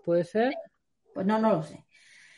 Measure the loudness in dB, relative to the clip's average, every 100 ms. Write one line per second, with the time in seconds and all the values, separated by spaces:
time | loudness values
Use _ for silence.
0 | 0 0 0 0 0 -2 -12 _ _ _
1 | _ -6 -2 2 2 2 -2 -12 _ _
2 | -20 -20 -20